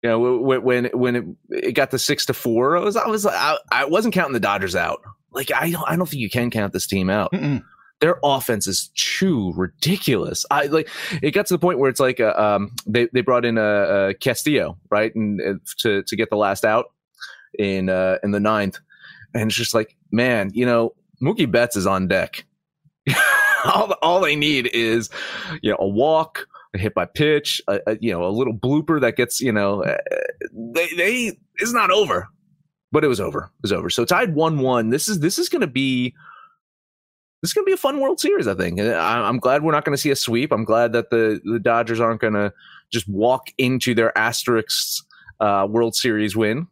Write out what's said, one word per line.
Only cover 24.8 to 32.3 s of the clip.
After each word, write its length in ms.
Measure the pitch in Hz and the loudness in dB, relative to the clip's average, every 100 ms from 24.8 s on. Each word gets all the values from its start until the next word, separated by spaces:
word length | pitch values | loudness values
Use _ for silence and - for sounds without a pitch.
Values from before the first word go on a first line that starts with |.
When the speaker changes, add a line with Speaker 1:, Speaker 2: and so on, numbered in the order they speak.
| 113 117 110 - - - - 160 | 0 0 -2 -10 -10 -10 -10 -6
Speaker 1:
you 80 | - | -2
know, 80 | 104 | 0
a 80 | 98 | 0
walk, 580 | 101 143 160 160 - - - - | 2 2 2 0 -8 -12 -18 -12
a 40 | 92 | -4
hit 160 | 101 | -2
by 120 | - 87 | -2 -4
pitch, 560 | - 151 151 147 - - | 0 2 2 0 -6 -2
a, 140 | 101 - | -2 -2
a, 100 | 110 | -2
you 120 | 113 | -2
know, 120 | 87 | -2
a 40 | 87 | -2
little 260 | 107 131 | 0 -2
blooper 460 | 110 123 147 156 156 | -2 0 0 2 2
that 160 | 123 110 | 2 0
gets, 240 | 120 - | -2 0
you 100 | 131 | 0
know, 320 | 107 101 101 | 0 0 0
uh, 140 | - - - 50 - - - | -2 -2 -4 -4 -4 -8 -12
they, 340 | - 117 131 170 175 | -12 -6 -4 -2 0
they, 360 | 185 247 233 - _ - | 0 0 -2 -6 _ -6
it's 160 | 220 | -2
not 180 | 240 202 | 0 2
over, 380 | 196 190 92 95 | 4 2 0 -4